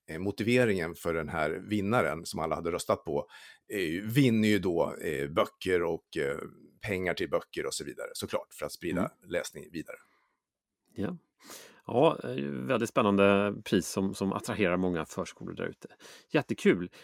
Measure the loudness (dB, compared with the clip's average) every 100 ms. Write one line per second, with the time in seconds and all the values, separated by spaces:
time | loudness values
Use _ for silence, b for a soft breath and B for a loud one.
0 | -12 -6 -4 -2 2 4 4 2 -2 -4
1 | -2 -2 -2 0 0 -2 -2 -2 2 2
2 | 2 -2 -6 -4 -2 -2 -2 -4 -2 -2
3 | -2 -4 -4 B B B -10 -4 -2 -4
4 | -2 4 4 6 4 4 2 0 0 -2
5 | -4 -4 -2 0 0 -2 0 0 0 -4
6 | _ -4 -2 -4 -8 -16 -20 _ -4 -2
7 | -2 -2 -2 -2 -4 -8 -6 -6 -8 -10
8 | -10 -8 -6 -6 -6 -10 -10 -8 -4 -2
9 | -2 _ -6 -4 -4 -12 -12 -12 -10 -14
10 | _ _ _ _ _ _ _ _ _ -6
11 | -6 -6 _ _ B B B B -2 4
12 | 4 4 -4 -4 -4 -4 -2 0 0 2
13 | 4 6 8 6 4 -2 2 2 2 -2
14 | -2 0 -2 -2 -4 2 2 4 2 0
15 | -4 -6 -8 -8 -12 -6 -8 -8 -18 -20
16 | B B B -2 -2 2 4 4 0 B